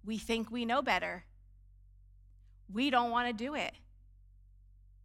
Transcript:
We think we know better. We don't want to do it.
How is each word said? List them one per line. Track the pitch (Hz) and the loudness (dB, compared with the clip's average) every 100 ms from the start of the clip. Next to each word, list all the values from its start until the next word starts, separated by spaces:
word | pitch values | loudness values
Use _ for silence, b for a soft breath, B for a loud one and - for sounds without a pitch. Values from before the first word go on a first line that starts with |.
| 202 | -6
We | 220 | -6
think | - 226 220 | -2 -2 -2
we | 240 233 | -4 0
know | 254 | 0
better. | 269 - 180 180 - - - - - - - - - - - - - - - | 2 2 0 -6 -12 -20 -20 -20 -20 -20 -20 -20 -20 -20 -20 -20 -20 -20 -8
We | 202 277 | -2 4
don't | 254 240 | 4 4
want | 233 247 | 2 0
to | |
do | 214 247 294 | -2 -4 -2
it. | - - - - - - - - - - - - - - | -4 -6 -20 -20 -20 -20 -20 -20 -20 -20 -20 -20 -20 -20